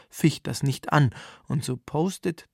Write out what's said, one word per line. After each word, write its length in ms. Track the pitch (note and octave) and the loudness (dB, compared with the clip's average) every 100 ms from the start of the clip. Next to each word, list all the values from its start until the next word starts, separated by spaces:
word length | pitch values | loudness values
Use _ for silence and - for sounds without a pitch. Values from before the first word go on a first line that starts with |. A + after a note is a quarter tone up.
| _ | _
ficht 360 | - D#3 - - | 2 2 2 -8
das 160 | - | -2
nicht 300 | C#3 C3 - | -2 -2 0
an. 200 | D3+ B2+ - - - - | 4 4 2 -20 -20 -6
Und 160 | B2+ | -4
so 140 | B2+ B2 | -4 -8
postet, 720 | - D3+ F#3 - F#3 E3 - | -6 -2 -2 -2 -6 -6 -14